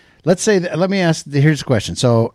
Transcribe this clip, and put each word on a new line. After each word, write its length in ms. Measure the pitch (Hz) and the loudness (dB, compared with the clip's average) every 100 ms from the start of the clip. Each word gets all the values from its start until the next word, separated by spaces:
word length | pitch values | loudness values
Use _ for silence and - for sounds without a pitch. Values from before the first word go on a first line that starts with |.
| _ _ 151 | _ _ -2
Let's 160 | 180 | 0
say 160 | 220 196 | 2 0
that, 180 | 170 156 | 0 -2
let 100 | 185 | -2
me 100 | 196 | 0
ask, 260 | 170 160 - | 0 -2 -2
here's 340 | 143 151 139 | 2 2 2
a 40 | - | -2
question. 300 | 120 - - | -2 -2 -2
So 380 | 123 117 117 | 0 2 0